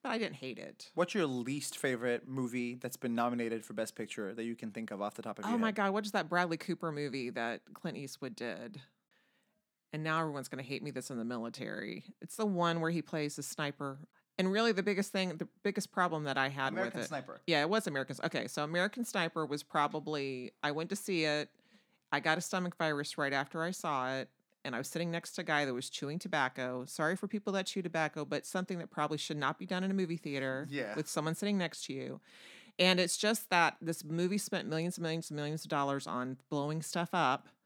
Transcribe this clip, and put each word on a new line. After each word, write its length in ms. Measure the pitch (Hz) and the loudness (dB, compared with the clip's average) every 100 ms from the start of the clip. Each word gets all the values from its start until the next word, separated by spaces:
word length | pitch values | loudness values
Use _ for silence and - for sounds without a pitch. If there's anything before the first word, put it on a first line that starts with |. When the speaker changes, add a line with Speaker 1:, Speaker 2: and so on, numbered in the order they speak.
Speaker 1:
But 80 | - | 0
I 60 | 226 | 0
didn't 180 | 208 151 | 0 -4
hate 240 | 131 110 | -8 -8
it. 320 | - - - - | -10 -14 -8 0
Speaker 2:
What's 200 | 180 214 | 2 4
your 100 | 156 | 2
least 520 | 127 117 147 - - | 2 0 -2 -4 -2
favorite 500 | 139 123 123 120 - | 0 2 2 0 0
movie 480 | 131 123 123 120 123 | -2 -2 0 -2 -4
that's 220 | 123 - | -8 -4
been 180 | 127 117 | -2 2
nominated 480 | 120 120 113 113 | 2 2 0 -2
for 100 | - | -4
Best 220 | 107 110 - | -4 -4 -4
Picture 380 | 110 - 101 | -8 -4 -6
that 100 | 113 | -4
you 100 | 113 | -4
can 160 | 113 113 | -4 -6
think 220 | 104 113 | -6 -6
of 100 | 98 | -4
off 140 | 101 - | -4 -4
the 60 | |
top 180 | 113 104 | -8 -6
of 60 | 143 | -2
your 80 | |
Speaker 1:
Oh 40 | 233 | 2
my 100 | 226 | 2
Speaker 2:
head? 80 | 208 | 2
Speaker 1:
God, 180 | 196 | 2
what 120 | 196 208 | 2 0
is 60 | |
that 160 | 202 160 | -2 2
Bradley 300 | 175 180 165 | 2 2 -2
Cooper 340 | - 170 170 | -2 -2 -2
movie 380 | 147 147 135 123 | -2 -2 -2 -4
that 320 | 120 117 113 - | -2 -2 -4 -10
Clint 220 | - 170 123 | -10 -8 -6
Eastwood 380 | 139 - 131 110 | -10 -8 -10 -6
did? 460 | 120 92 117 120 - _ _ _ _ _ _ _ _ _ _ | -6 -6 -8 -14 -18 _ _ _ _ _ _ _ _ _ _
And 100 | 156 | -4
now 160 | 156 160 | 0 0
everyone's 300 | 160 143 127 | 0 -2 -6
gonna 120 | 131 | -8
hate 220 | 131 139 | -6 -6
me 80 | 147 | -4
that's 180 | 127 123 | -6 -6
in 80 | 127 | -4
the 60 | 113 | -4
military. 760 | 123 117 117 110 101 - - - - | -4 -6 -6 -6 -6 -6 -8 -12 -16
It's 140 | - - | -14 -2
the 100 | 214 | 0
one 360 | 180 170 165 | 4 2 4
where 100 | 160 | 2
he 100 | 170 | 0
plays 360 | - 160 147 147 | -2 -2 -2 -4
the 60 | |
sniper. 540 | 143 - 147 143 143 139 151 _ _ - | -8 -4 -4 -2 -6 -6 -14 _ _ 0
And 120 | 185 | 2
really 200 | 202 233 | 6 4
the 100 | 190 | 4
biggest 280 | 196 196 202 | 2 2 0
thing, 260 | 196 185 160 | 0 0 -2
the 100 | - _ | -8 _
biggest 300 | 202 202 - | -2 0 -2
problem 320 | - 180 160 | 2 2 2
that 140 | 147 139 | 0 2
I 120 | 135 | 2
had 240 | 139 135 | 2 0
Speaker 2:
American 240 | 180 185 - | 0 -2 -2
Speaker 1:
with 60 | 113 | -4
it. 40 | |
Speaker 2:
Sniper. 300 | 147 - - - | -4 -8 -8 4
Speaker 1:
Yeah, 160 | 156 | 4
it 80 | 151 | 6
was 160 | 220 208 | 4 2
American 300 | 139 131 135 | -2 -4 -2
S-, 60 | 123 | 0
okay, 220 | 147 - | 0 -2
so 160 | - | -2
American 420 | 151 175 190 247 233 | 0 2 2 0 -2
Sniper 400 | 202 165 170 151 | 0 0 0 -2
was 160 | 147 | -2
probably, 880 | - 160 143 151 139 151 139 127 123 _ | 0 2 2 0 -2 -2 -2 -4 -8 _
I 80 | 147 | -2
went 180 | 147 170 | 0 -2
to 60 | 202 | -4
see 280 | - 180 156 | 0 2 4
it. 240 | 147 147 _ _ - _ _ _ | 2 0 _ _ -20 _ _ _
I 80 | 147 | 0
got 200 | 160 160 | 2 2
a 20 | |
stomach 340 | 170 190 180 - | 2 0 -2 0
virus 420 | 160 147 147 - | 2 2 -2 0
right 140 | 139 | 2
after 320 | 139 135 165 | 2 0 -2
I 80 | 165 | -2
saw 400 | 190 170 143 127 135 | -2 0 0 0 -2
it. 140 | - _ _ _ - | -4 _ _ _ -4
And 80 | |
I 40 | 120 | -4
was 100 | 131 | -2
sitting 240 | 170 170 | -2 0
next 220 | 170 - | -2 -4
to 80 | - | -6
a 20 | |
guy 220 | 165 147 143 | 2 4 4
that 80 | |
was 160 | 123 127 | 0 -4
chewing 280 | - 139 165 | -6 -4 -4
tobacco. 680 | 185 156 131 127 127 127 127 | 0 2 2 0 -4 -4 -6
Sorry 300 | - 156 185 | 0 0 2
for 100 | 202 | -2
people 240 | 208 208 | -2 0
that 120 | 196 190 | -2 0
chew 160 | - | -2
tobacco, 420 | 175 165 156 151 | 0 2 2 0
but 220 | 147 147 - | -2 -2 -2
something 340 | 190 185 180 | -4 -2 -4
that 100 | 160 | -6
probably 280 | - 151 151 | -2 0 0
should 180 | - 147 | -2 0
not 240 | 139 151 | 0 0
be 60 | 185 | -2
done 180 | 185 | 0
in 80 | 190 | 2
a 20 | |
movie 220 | 196 180 170 | 2 2 0
theater 520 | 151 139 131 131 139 | -2 -2 0 -2 -2
Speaker 2:
Yeah. 240 | 143 110 107 | -2 -2 -2
Speaker 1:
with 140 | 151 | -2
someone 260 | - 156 165 | 0 0 0
sitting 220 | 202 202 | 2 2
next 260 | 170 - - | 0 -4 -6
to 60 | |
you. 280 | 135 131 135 - - - - - - | -6 -6 -8 -12 -20 -20 -20 -18 6
And 180 | 180 185 | 8 8
it's 200 | 185 - | 4 4
just 320 | 208 226 - | 2 2 4
that 260 | 180 165 - | 6 6 4
this 240 | 165 165 156 | -4 -4 -2
movie 320 | 165 180 208 | 0 2 2
spent 320 | - 185 101 | 0 -2 0
millions 280 | 156 170 175 | 0 0 -2
and 60 | |
millions 260 | 165 165 165 | -2 -2 -2
and 60 | 147 | -4
millions 300 | 147 156 - | -2 -4 -2
of 40 | |
dollars 380 | 151 139 139 135 | 0 2 0 -2
on 300 | 123 127 131 _ | -2 -2 -6 _
blowing 320 | 147 143 156 | -2 0 -2
stuff 280 | 151 180 170 | -2 -2 0
up 380 | 180 135 135 - _ | 4 4 4 -2 _